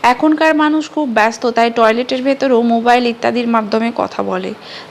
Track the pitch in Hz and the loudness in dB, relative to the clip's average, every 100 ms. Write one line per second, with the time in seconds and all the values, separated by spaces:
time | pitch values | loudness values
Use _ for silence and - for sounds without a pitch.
0 | 233 254 311 311 320 311 302 311 302 311 | 0 2 2 2 2 2 2 0 -2 -4
1 | 285 220 220 226 240 233 233 233 220 226 | -2 0 0 0 -2 0 0 2 2 2
2 | 247 262 262 269 269 233 240 233 240 247 | -2 -2 -2 0 0 2 2 2 2 2
3 | 240 233 233 233 233 226 208 220 233 233 | 2 -2 -2 -2 0 -2 0 -2 -2 -2
4 | 202 - 196 185 185 220 - - - | -4 -4 -4 -6 -6 -12 -16 -18 -12